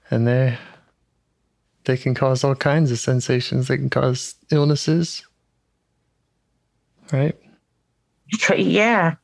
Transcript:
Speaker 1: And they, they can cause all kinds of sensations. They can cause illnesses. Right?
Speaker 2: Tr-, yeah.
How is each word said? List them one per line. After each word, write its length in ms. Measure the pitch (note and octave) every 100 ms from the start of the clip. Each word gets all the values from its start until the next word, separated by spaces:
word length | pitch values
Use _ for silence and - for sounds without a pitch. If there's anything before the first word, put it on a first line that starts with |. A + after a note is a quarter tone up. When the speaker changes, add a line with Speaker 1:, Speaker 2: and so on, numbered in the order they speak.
| -
Speaker 1:
And 160 | A#2 A#2
they, 320 | B2+ C3 A#2+ - - _ _ _ _ _ _ _ _ _ _
they 140 | - B2+
can 180 | C3+ B2
cause 300 | C3 B2+ C#3
all 100 | C3
kinds 360 | D3 D3+ D3
of 40 | A#2
sensations. 680 | - B2+ - B2+ - C3 C3
They 80 | C3+
can 140 | C3+
cause 460 | C3+ C3 C3 - - -
illnesses. 680 | D3+ D3 D3 - D#3+ E3 - - _ _ _ _ _ _ _ _ _ _ _ _ _ _ _ _ _ -
Right? 240 | C3+ D3 - _ _ _ _ _ _ _ _ - A3
Speaker 2:
Tr-, 180 | - -
yeah. 600 | F#3 G3 A3 A3 E3 -